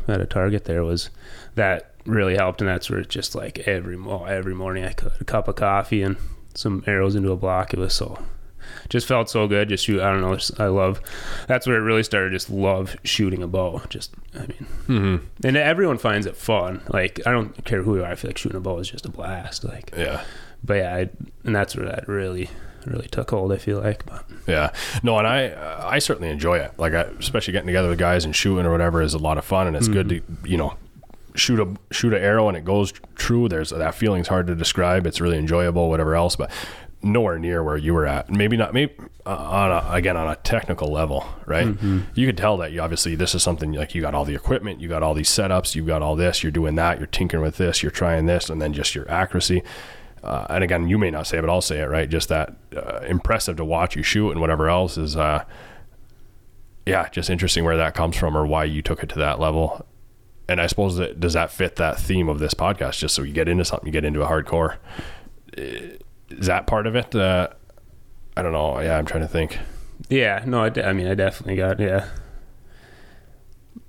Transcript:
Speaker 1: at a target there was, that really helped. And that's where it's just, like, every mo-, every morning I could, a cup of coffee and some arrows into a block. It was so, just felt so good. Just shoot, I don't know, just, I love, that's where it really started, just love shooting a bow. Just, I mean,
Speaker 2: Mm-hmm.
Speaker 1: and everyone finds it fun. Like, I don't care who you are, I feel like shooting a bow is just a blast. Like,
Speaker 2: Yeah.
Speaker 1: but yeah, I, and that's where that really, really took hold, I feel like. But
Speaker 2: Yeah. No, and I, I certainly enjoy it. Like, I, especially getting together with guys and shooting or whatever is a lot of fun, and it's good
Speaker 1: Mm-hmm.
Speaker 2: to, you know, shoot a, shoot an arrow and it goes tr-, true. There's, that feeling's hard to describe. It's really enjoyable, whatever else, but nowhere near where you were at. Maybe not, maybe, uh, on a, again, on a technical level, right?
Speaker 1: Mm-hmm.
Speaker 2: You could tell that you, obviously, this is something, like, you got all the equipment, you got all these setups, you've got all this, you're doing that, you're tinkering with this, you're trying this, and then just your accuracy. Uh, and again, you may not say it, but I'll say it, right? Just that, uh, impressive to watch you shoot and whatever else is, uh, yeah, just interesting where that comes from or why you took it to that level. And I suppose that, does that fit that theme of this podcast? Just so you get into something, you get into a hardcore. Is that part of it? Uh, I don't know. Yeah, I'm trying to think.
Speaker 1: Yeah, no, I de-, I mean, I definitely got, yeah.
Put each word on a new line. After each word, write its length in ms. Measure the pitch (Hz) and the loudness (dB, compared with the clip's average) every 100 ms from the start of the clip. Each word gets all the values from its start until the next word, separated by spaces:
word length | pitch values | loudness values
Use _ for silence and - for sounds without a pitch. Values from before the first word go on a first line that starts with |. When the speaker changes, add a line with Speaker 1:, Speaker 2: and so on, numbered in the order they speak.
| - | 0
Speaker 1:
at 140 | 98 | 0
a 40 | 92 | 0
target 400 | - 95 104 - | 2 2 0 0
there 180 | 87 | 0
was, 260 | 82 85 - - - - - - | 2 0 -2 -10 -16 -16 -8 0
that 380 | 98 87 - - - | 2 2 -4 -12 -2
really 300 | 110 95 92 | 2 4 4
helped. 260 | 92 90 | 2 2
And 60 | 101 | 0
that's 200 | 90 - | 0 0
where 100 | 98 | -4
it's 140 | 98 | -2
just, 200 | - - | -4 -4
like, 260 | - 82 - - | -6 -8 -6 -2
every 300 | 92 92 90 | -2 -2 -8
mo-, 280 | 98 98 87 | -6 -6 -4
every 280 | 98 95 | -4 -2
morning 300 | 92 95 92 92 | -4 -4 -2 -2
I 80 | |
could, 200 | - - - | 0 2 2
a 40 | |
cup 240 | - 113 107 | 0 0 0
of 80 | 101 | 0
coffee 460 | 104 98 95 110 | 2 2 2 2
and 140 | 98 95 - - - | 2 0 -4 -6 -12
some 300 | - - 95 101 | -6 -2 0 2
arrows 280 | 98 98 101 | 4 4 4
into 160 | 95 | 2
a 40 | 92 | 0
block. 360 | 95 92 92 | 0 0 0
It 60 | 92 | 0
was 140 | 90 | 0
so, 240 | - - - - - - - - - - | 0 -2 -6 -6 -6 -10 -12 -12 -12 -4
just 180 | 123 - | -2 2
felt 220 | 127 113 | 2 2
so 180 | 117 107 | 2 2
good. 220 | 101 104 | 2 2
Just 160 | 98 - | 2 2
shoot, 160 | 98 | 2
I 100 | 98 | 4
don't 100 | 95 | 4
know, 140 | 92 98 | 2 0
just, 240 | - - | -2 0
I 80 | 104 | 2
love, 340 | 98 95 98 - - - - - | 4 2 0 -4 -8 -6 -4 0
that's 180 | 127 127 | 0 2
where 100 | 117 | 2
it 40 | |
really 220 | 110 110 | 4 2
started, 280 | 110 104 95 | 2 0 0
just 160 | 95 - | -2 -4
love 460 | 98 98 95 95 - | 0 2 2 0 -6
shooting 380 | - - 101 92 | -2 2 2 0
a 40 | 87 | -2
bow. 340 | 92 90 82 - | 0 0 -4 -8
Just, 240 | - - - - - | -10 -10 -12 -14 -12
I 40 | - | -10
mean, 180 | - - - - | -10 -6 -4 0
Speaker 2:
Mm-hmm. 600 | 123 98 90 - - 131 | 2 4 2 -2 -4 2
Speaker 1:
and 100 | 139 | 4
everyone 400 | 147 170 185 123 | 4 4 2 2
finds 280 | 117 104 95 | 2 0 0
it 100 | - | -4
fun. 460 | - 107 90 92 - | 0 2 0 -4 -2
Like, 320 | 101 92 - - | 2 2 0 2
I 60 | |
don't 320 | 120 107 - - | 2 0 -4 -2
care 160 | 104 | 0
who 120 | 95 98 | 2 2
you 60 | |
are, 80 | 87 | 0
I 40 | 90 | -4
feel 140 | - | -6
like 80 | - | -4
shooting 200 | - 95 | -4 -4
a 40 | |
bow 180 | 90 87 | -4 -4
is 100 | 92 | -6
just 160 | - - | -8 -12
a 40 | |
blast. 540 | - 87 92 82 - | -10 -8 -8 -8 -8
Like, 280 | - - - 85 | -8 -8 -10 -4
Speaker 2:
Yeah. 260 | 82 - - - - - | -4 -4 -8 -14 -16 -8
Speaker 1:
but 100 | - 101 | 0 0
yeah, 200 | 90 90 | 0 0
I, 140 | 92 - - - | -4 -6 -14 -8
and 120 | - 107 | -2 0
that's 200 | 101 - | 0 -2
where 100 | 95 | -6
that 220 | - - | -6 -4
really, 420 | 101 95 90 95 - - - - | -4 -4 -4 -6 -8 -12 -12 -8
really 220 | - - | -6 -6
took 220 | - - | -6 -2
hold, 200 | 107 95 | 0 0
I 40 | 95 | 0
feel 220 | - 101 | -2 -2
like. 260 | 107 107 - | -2 -2 -6
But 200 | - - - - | -12 -12 -8 0
Speaker 2:
Yeah. 240 | 80 73 - - 131 | 2 2 -2 -6 0
No, 140 | 123 110 | 2 4
and 80 | 110 | 4
I, 600 | 127 131 76 78 80 85 | 2 0 -4 -10 -8 -2
I 100 | 139 | 0
certainly 300 | - - 85 | 2 0 -2
enjoy 280 | 73 82 87 | 0 2 2
it. 120 | 69 - | 0 -2
Like, 160 | 82 | 0
I, 80 | 82 - - | 2 0 -4
especially 340 | - 113 - | -2 -2 0
getting 140 | 95 90 | -2 2
together 220 | 90 92 | 2 2
with 100 | 85 | 4
guys 260 | 87 90 80 | 4 4 2
and 100 | 78 | 2
shooting 300 | 101 92 87 | 2 4 4
or 60 | |
whatever 300 | 82 85 82 | 4 4 4
is 120 | 78 | 2
a 60 | 78 | 2
lot 180 | 78 78 | 0 0
of 80 | - | 2
fun, 220 | 95 92 | 2 2
and 80 | 78 | 2
it's 120 | 113 | 4
good 200 | 101 87 | 4 2
Speaker 1:
Mm-hmm. 340 | 85 - 80 | 0 -4 -8
Speaker 2:
to, 60 | - | -2
you 80 | 87 | 0
know, 180 | 73 - - - - - - - | 0 -6 -14 -20 -20 -20 -8 0
shoot 240 | - 117 | 2 4
a, 80 | 95 101 - | 2 -2 -8
shoot 220 | - 120 | 0 2
an 80 | 104 | 4
arrow 260 | 98 110 107 | 4 6 4
and 80 | 90 | 2
it 80 | |
goes 280 | 82 101 98 | 2 2 2
tr-, 100 | - - - | -2 -14 -4
true. 340 | - 120 120 | 2 4 4
There's, 220 | 82 78 | 2 -2
that 240 | 80 80 - | -2 -2 0
feeling's 320 | 110 95 85 | 2 2 2
hard 180 | 92 87 | 2 2
to 80 | 85 | 0
describe. 520 | 82 - 87 92 85 | 0 2 4 4 2
It's 120 | - | 0
really 180 | 87 82 | 0 2
enjoyable, 500 | 78 85 87 87 82 | 2 2 4 4 2
whatever 240 | 80 78 82 | 4 2 4
else, 200 | 87 - | 2 0
but 160 | 69 - - - - - | -4 -6 -10 -12 -16 -4
nowhere 380 | 101 113 107 82 | 0 2 2 0
near 240 | 85 85 | 0 0
where 120 | 80 76 | 0 0
you 160 | 76 | 2
were 120 | 85 76 | 4 2
at. 240 | 69 65 | 0 0
Maybe 260 | 101 104 117 | 2 2 2
not, 160 | 107 | 2
maybe, 200 | 123 143 - - - - | 2 0 -2 -18 -12 -8
uh, 40 | 76 | -6
on 360 | 76 95 98 | -2 2 4
a, 200 | 85 82 | 4 2
again, 220 | 87 90 87 | 2 2 2
on 120 | 80 | 0
a 60 | 78 | -2
technical 540 | - 117 - - 76 | 0 0 0 -2 0
level, 340 | 76 80 69 - - - | 0 0 0 -4 -8 -2
right? 180 | 80 110 | 0 0
Speaker 1:
Mm-hmm. 340 | 104 104 95 92 | 0 0 0 0
Speaker 2:
You 140 | - 131 | 0 2
could 100 | 92 | 2
tell 200 | 104 101 | 2 2
that 140 | 80 | -2
you, 100 | 82 | -4
obviously, 340 | 82 82 85 80 | -2 -2 -2 0
this 180 | 85 | 0
is 80 | 87 | 2
something, 300 | 92 82 78 | 2 0 -2
like, 220 | 76 73 87 | -4 -4 -4
you 60 | |
got 120 | 78 | -2
all 120 | 71 71 | -2 -2
the 100 | - | -2
equipment, 440 | - 131 104 92 | 0 0 -2 -6
you 80 | 82 | -4
got 120 | 80 | 0
all 120 | 78 78 | 0 2
these 120 | 76 | 2
setups, 440 | - 98 92 - | 2 2 2 0
you've 140 | 80 80 | -2 0
got 140 | 78 | 0
all 120 | 76 78 | 2 2
this, 280 | 87 85 | 2 2
you're 80 | 80 | 0
doing 240 | 78 78 78 | 0 2 2
that, 240 | 82 85 | 2 0
you're 80 | 76 | -2
tinkering 340 | - 90 80 | -2 0 0
with 160 | 78 - | 0 0
this, 240 | 90 - | 0 0
you're 100 | 76 | -2
trying 340 | - 87 82 80 | 0 2 2 4
this, 220 | 87 - | 2 0
and 100 | 80 | -4
then 100 | 78 | -2
just 220 | 73 71 | -2 -2
your 160 | 71 65 | -4 -2
accuracy. 540 | 85 92 90 - 90 - - - - - - | 0 0 0 2 0 0 -10 -16 -18 -20 -14
Uh, 220 | - 67 52 | -6 -6 -2
and 120 | 87 | 0
again, 240 | 92 87 85 | 2 2 4
you 100 | 104 | 4
may 100 | 98 | 2
not 160 | 78 76 | 0 -2
say 140 | 82 | 0
it, 20 | |
but 80 | 80 | 2
I'll 120 | 90 | 2
say 180 | - 76 | 0 -2
it, 100 | 76 | 0
right? 180 | 78 76 | 0 0
Just 220 | 80 - | 0 0
that, 240 | 78 76 - - - | 0 -2 -8 -14 -10
uh, 220 | - - - | -8 -8 -2
impressive 500 | 90 - 113 - 82 | -2 2 0 0 -4
to 80 | 80 | -2
watch 300 | 82 87 76 | 0 0 0
you 80 | |
shoot 280 | 76 104 107 | 0 2 2
and 80 | 80 | 2
whatever 300 | 80 78 78 | 2 2 4
else 280 | 87 92 - | 4 2 -2
is, 200 | 78 78 | -2 0
uh, 260 | 76 76 - - - - - - - - - - - - - - - | 2 0 -2 -12 -18 -20 -20 -20 -20 -20 -20 -20 -20 -20 -20 -8 0
yeah, 240 | 95 85 | 0 0
just 200 | - 85 | -2 -2
interesting 360 | 90 90 - 82 | 0 2 2 2
where 100 | 82 | 2
that 180 | 80 - | 2 0
comes 200 | 82 85 | 0 2
from 220 | 82 76 | 2 2
or 80 | 76 | 2
why 180 | 78 78 | 2 0
you 160 | 76 | 0
took 180 | - 80 | -2 -4
it 60 | 76 | -4
to 100 | 76 | -2
that 200 | 73 73 | 0 2
level. 460 | 78 78 78 - - - - - - - - | 2 2 0 -2 -12 -20 -20 -20 -20 -12 -2
And 120 | 90 | 0
I 60 | 85 | 2
suppose 300 | - 98 87 | 2 0 0
that, 220 | 90 - | -2 0
does 140 | 85 | 0
that 180 | 82 82 | 2 0
fit 260 | - 92 - | 0 -2 0
that 200 | 80 - | 0 0
theme 280 | - 95 82 | 0 2 2
of 100 | 73 | 0
this 140 | 76 | 0
podcast? 460 | - 87 101 65 - | 0 0 0 -2 -2
Just 160 | 76 - | -2 -2
so 80 | |
you 100 | 71 | -2
get 140 | 73 80 | -2 2
into 160 | 87 87 | 2 0
something, 220 | - - | -2 -2
you 40 | |
get 100 | 78 76 | -2 0
into 160 | 76 | 0
a 60 | 73 | 0
hardcore. 480 | 80 73 82 80 - - - - - - - - - | 0 0 0 0 -2 -10 -12 -12 -12 -16 -20 -16 -10
Is 920 | 69 58 - - - - - - 92 | -10 -10 -12 -16 -18 -20 -18 -4 0
that 200 | 90 - | 0 2
part 180 | 107 110 | 0 2
of 100 | 117 | 0
it? 180 | 113 113 | 0 2
Uh, 320 | 95 92 85 - - - - - - - - - | 4 2 0 -4 -20 -20 -20 -20 -20 -16 -10 -4
I 60 | |
don't 100 | 87 | -2
know. 280 | 80 78 65 | 0 0 0
Yeah, 160 | 80 80 | 0 0
I'm 80 | 78 | 0
trying 160 | 80 | -2
to 60 | 78 | -2
think. 300 | 85 80 - - - - - - | -2 -2 -4 -8 -10 -14 -14 -2
Speaker 1:
Yeah, 340 | 135 113 98 123 | 2 2 2 0
no, 180 | 123 | 0
I 60 | 110 | 2
de-, 140 | 117 101 | 0 0
I 60 | |
mean, 160 | 95 92 | 0 0
I 60 | |
definitely 420 | 98 98 - 98 95 | 2 0 0 -4 0
got, 240 | 95 95 | 0 2
yeah. 280 | 104 95 95 - - - - - - - - - - - - - - - - - | 2 2 0 -6 -12 -14 -16 -20 -20 -20 -20 -20 -20 -20 -20 -20 -20 -20 -20 -20